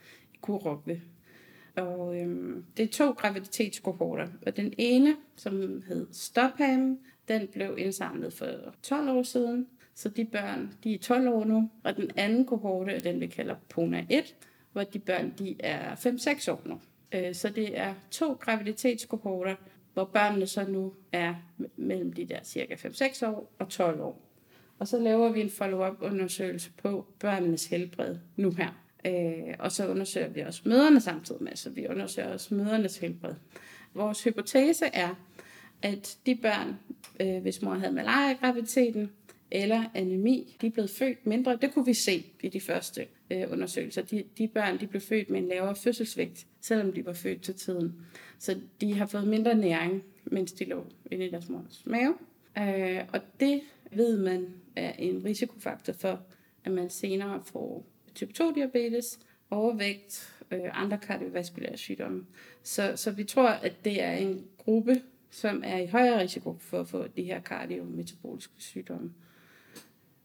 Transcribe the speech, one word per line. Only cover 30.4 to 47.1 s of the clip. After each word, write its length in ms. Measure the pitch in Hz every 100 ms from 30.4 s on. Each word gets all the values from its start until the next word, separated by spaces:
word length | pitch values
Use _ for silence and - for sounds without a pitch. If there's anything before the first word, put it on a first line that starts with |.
også 200 | 160 170 -
mødrene 360 | 240 311 277
samtidig 420 | 180 160 175 -
med, 120 | - -
så 140 | -
vi 180 | - -
undersøger 460 | 185 190 196 196
også 220 | 190 - 202
mødrenes 420 | 202 220 190 -
helbred. 360 | 170 170 175 170 - - - - -
Vores 300 | - 214 214
hypotese 640 | 240 214 220 262 285 330 311
er, 300 | - 175 185 - - - - - -
at 360 | 202 202 - - -
de 100 | 247
børn, 440 | 220 202 - 202 - - - -
øh, 220 | 190 185
hvis 200 | 190 190
mor 120 | 196
havde 200 | 185 190
malaria 380 | - 214 262 277
i 40 | 254
graviditeten 760 | 254 240 226 269 240 214 208 - - - -
eller 320 | 196 202 226 226
anemi, 640 | 196 185 190 220 254 - -
de 60 | 226
er 40 |
blevet 180 | 226 202
født 360 | - 262 240 214
mindre. 320 | 226 254 240
Det 120 | 277
kunne 120 | 294 247
vi 80 |
se 320 | 226 - 175 - -
i 80 | 190
de 120 | 190
første, 460 | - 175 - - - _ -
øh, 120 | 185 185
undersøgelser. 500 | 180 180 - - -
De, 220 | 185 214 - -
de 100 | 220
børn, 320 | 220 202 185
de 80 | 202
blev 140 | 196
født 280 | - 220 196
med 100 | 190
en 80 | 180
lavere 280 | 180 190 202
fødselsvægt, 720 | 247 233 220 - 175 - - _
selvom 320 | - 220 202
de 120 | 180
var 80 | 175